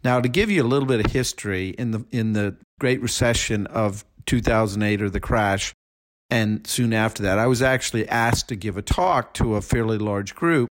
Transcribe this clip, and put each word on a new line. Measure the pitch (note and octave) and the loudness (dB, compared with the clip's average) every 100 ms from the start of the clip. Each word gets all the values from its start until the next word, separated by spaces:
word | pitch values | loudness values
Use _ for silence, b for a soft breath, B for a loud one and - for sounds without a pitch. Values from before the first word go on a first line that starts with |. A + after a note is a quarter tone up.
| C3+ | 2
Now, | B2 | 2
to | B2 | 2
give | B2+ G#3+ | 2 2
you | G3 | 2
a | A#2 | 2
little | C#3 C3+ | 2 2
bit | B2 | 2
of | G2+ | 2
history, | C3+ B2 - G#2 F#2+ F#2+ | 0 -2 -4 -4 -4 -4
in | F2+ A#2+ | -4 -4
the, | A2 - | -4 -4
in | B2 A2 | -2 0
the | G#2+ G#2 G2 _ _ | 0 -2 -4 _ _
Great | B2+ B2+ | 0 0
Recession | A#2 - B2 A#2 - G#2+ G2+ | -2 0 2 2 0 -2 -2
of | - G#2+ G2 - _ - | -2 -2 -2 -14 _ -2
two | B2+ | 0
thousand | A2+ A2+ A2 G2+ | 2 2 2 0
eight, | G#2 G#2 | 0 0
or | G2+ | 0
the | G2 | -4
crash, | - A#2+ G#2 G2 - - _ _ _ _ _ | -2 0 2 0 -2 -10 _ _ _ _ _
and | B2 A2 G#2+ - | 0 0 -2 -4
soon | - A#2+ | -2 0
after | A2 A2 - | 2 0 0
that, | G2+ F#2+ | 0 2
I | A#2 | 2
was | B2 | 2
actually | C3 C3 - A#2 A2 | 2 2 0 -4 -2
asked | A#2 A2+ A#2 - | 0 2 0 -4
to | A2 | -8
give | G#2 G2 | -6 -6
a | |
talk | G#2 - F3+ D#3 A#2+ - | -2 0 2 0 -2 -4
to | B2+ G#2+ | -2 -2
a | |
fairly | G2 B2 A2 A2 | 0 0 0 0
large | G#2+ G2+ G2+ - | -2 -2 -4 -2
group | E3+ E3 A#2+ | 2 2 0